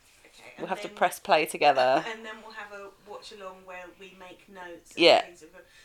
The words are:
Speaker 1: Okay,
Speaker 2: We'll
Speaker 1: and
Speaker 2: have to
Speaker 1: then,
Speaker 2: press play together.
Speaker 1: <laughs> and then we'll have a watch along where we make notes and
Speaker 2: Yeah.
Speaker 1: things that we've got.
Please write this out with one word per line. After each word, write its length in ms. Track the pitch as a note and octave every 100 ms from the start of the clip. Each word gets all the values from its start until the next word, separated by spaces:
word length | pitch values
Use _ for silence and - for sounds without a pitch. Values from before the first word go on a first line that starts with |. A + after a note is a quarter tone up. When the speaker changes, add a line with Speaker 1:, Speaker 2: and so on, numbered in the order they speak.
| _ _ -
Speaker 1:
Okay, 280 | - - -
Speaker 2:
We'll 60 |
Speaker 1:
and 40 | E3+
Speaker 2:
have 100 | F#3+
to 60 | E3+
Speaker 1:
then, 80 | -
Speaker 2:
press 220 | F3+ -
play 260 | - E3 D#3+
together. 580 | F3 D3 C3+ B2+ C3+ E3
Speaker 1:
<laughs> 40 |
and 140 | A3+
then 100 | A3+ A3+
we'll 100 | A3
have 180 | A3 G3+
a 160 | G3+ G3 - G3+
watch 220 | G#3 -
along 240 | G#3+ F#3+ F#3
where 200 | F#3 F3+ F3+ F3+
we 160 | G3 F#3
make 300 | F#3 F3 _
notes 420 | F#3+ F3 E3+ -
and 60 | -
Speaker 2:
Yeah. 220 | E3 A#2+
Speaker 1:
things 180 | - -
that 60 | D#3
we've 80 |
got. 100 | - - -